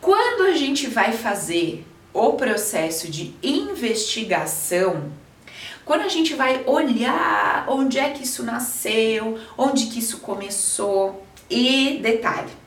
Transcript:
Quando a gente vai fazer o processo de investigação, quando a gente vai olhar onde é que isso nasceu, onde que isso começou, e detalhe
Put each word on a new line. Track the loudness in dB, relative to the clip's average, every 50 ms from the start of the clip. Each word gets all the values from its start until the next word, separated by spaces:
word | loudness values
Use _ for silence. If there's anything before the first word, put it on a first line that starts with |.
Quando | 4 4 4 4 4 2 2 2 2
a | 4 4
gente | 2 2 0 0 -2 -2
vai | -2 0 0 2 2 0
fazer | -2 -2 -2 -2 -2 -4 -2 0 0 0 0 -4 -8 -12 -18 -20 -20 -20 -6 0
o | 2 4 4 4
processo | 2 0 0 0 -2 -2 -2 -2 -2 -2 -2 -2 -6 -6 -6
de | -8 -8 -8 -8 -10 -6 -2
investigação, | 0 0 0 -2 -2 -6 -4 -2 -2 0 0 -2 -2 -4 -4 -2 -2 -2 -2 -2 -2 -4 -4 -2 0 2 2 2 2 0 -2 -6 -8 -12 -14 -18 -20 -20 -20 -20 -20 -20 -18 -16 -16 -16 -16 -2
quando | 0 0 0 2
a | 0
gente | 0 2 2 0 2
vai | 0 2 2 2 0 2
olhar | 2 2 4 4 2 2 2 2 0 0 0 2 2 2 2 2 0 0 -2 0 0
onde | 0 2 2 2 2 2
é | 0 0
que | -2 -4 -6
isso | -6 -6 -4 -4
nasceu, | -4 -4 -4 -4 -4 -6 -4 -4 0 2 2 4 4 2 0 -2 -4 -6 -6 -10 -14 -2
onde | 0 2 2 4 2 0
que | 0 -2 -4
isso | -4 -4 -6 -8
começou, | -6 -8 -6 -6 -6 -6 -4 -2 -2 -2 0 0 0 2 2 2 2 2 -2 -6 -16 -20 -20 -20 -8 -2
e | 0 2 4 4 4 4 2 2 0 0 0
detalhe | 0 0 2 0 -2 -2 -2 -6 -8 -12 -16 -20